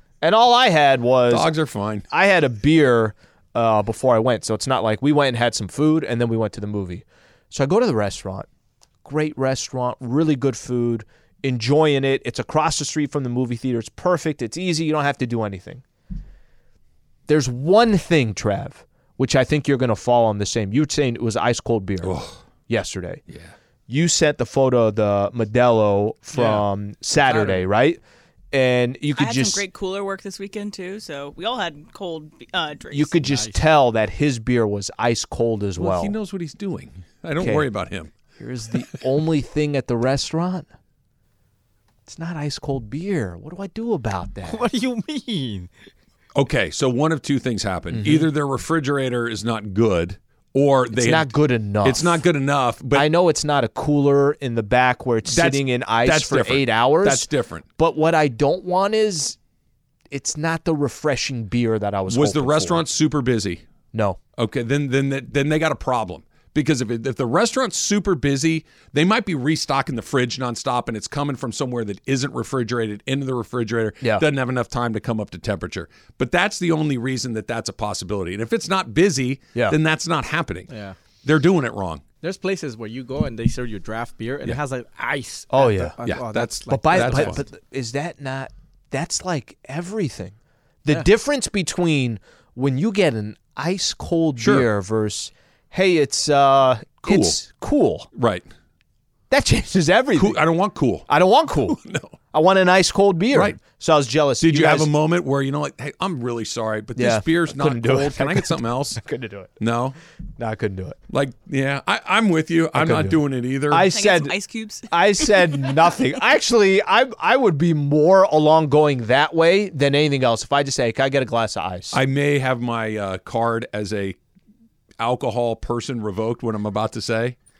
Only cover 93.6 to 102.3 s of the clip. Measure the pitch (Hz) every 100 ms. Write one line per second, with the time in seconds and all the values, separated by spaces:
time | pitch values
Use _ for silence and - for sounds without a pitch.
93.6 | 151 190 - - - 170 165 123 113 135
94.6 | 120 104 95 110 107 - - - _ _
95.6 | _ - 190 165 139 - - 143 139 135
96.6 | 131 120 - _ - 202 87 - - _
97.6 | - 294 151 78 - - 117 90 - -
98.6 | _ _ _ _ _ _ _ 269 - -
99.6 | - 190 151 196 262 202 208 - 160 165
100.6 | 208 - 131 87 - 151 185 247 311 -
101.6 | 160 294 - - - - _